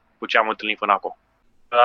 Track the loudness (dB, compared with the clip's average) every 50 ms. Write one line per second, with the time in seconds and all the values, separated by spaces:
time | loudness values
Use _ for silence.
0 | _ _ _ -14 -10 -2 0 0 0 0 -4 -6 -6 -8 -6 -4 0 0 0 0
1 | 0 -10 -14 _ _ _ _ _ _ _ _ _ _ -4 2 4